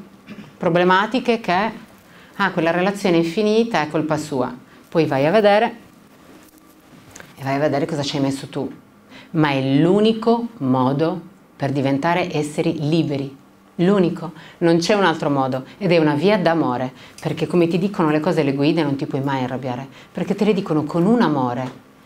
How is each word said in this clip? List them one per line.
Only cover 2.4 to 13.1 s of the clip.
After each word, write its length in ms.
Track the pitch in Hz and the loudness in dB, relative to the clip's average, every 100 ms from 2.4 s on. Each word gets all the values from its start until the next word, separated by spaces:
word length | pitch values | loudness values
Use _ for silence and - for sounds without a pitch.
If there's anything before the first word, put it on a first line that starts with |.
| 190 | -2
quella 180 | 175 165 | 0 0
relazione 480 | 170 190 196 196 165 | 2 0 0 0 2
è 40 | |
finita, 600 | 165 214 208 220 233 160 | 0 0 0 2 2 0
è 80 | 151 | -2
colpa 260 | 160 151 151 | -2 -2 -4
sua. 340 | 151 135 123 - - - - | -4 -4 -4 -8 -20 -20 -4
Poi 160 | 170 | -2
vai 220 | 143 135 151 | 0 2 2
a 40 | |
vedere, 460 | 214 202 208 233 - - - - - - - - - _ _ _ - - - - - | 4 4 4 2 -4 -20 -20 -20 -20 -20 -20 -20 -20 _ _ _ -20 -20 -20 -20 -10
e 80 | |
vai 120 | 135 139 | -4 0
a 20 | |
vedere 260 | 151 139 | 0 0
cosa 160 | 160 151 | -2 -4
ci 140 | 139 147 | -4 -2
hai 60 | |
messo 260 | 135 - 135 | -2 -4 -8
tu. 240 | 143 - - - - - - - | -8 -8 -10 -20 -20 -20 -20 -6
Ma 180 | 165 151 | 0 2
è 100 | 135 | 2
l'unico 880 | 135 143 165 208 220 220 226 233 233 - | 2 4 4 4 4 2 2 0 -2 -4
modo 600 | 135 131 127 139 160 180 - - _ | 0 2 2 2 0 -2 -10 -20 _
per 180 | - 135 | -6 -4
diventare 640 | 139 135 139 170 175 - | 0 0 0 0 0 -2
esseri 440 | 151 151 - 165 - 147 | -4 -4 -2 -2 -2 0
liberi. 480 | 165 143 | 0 0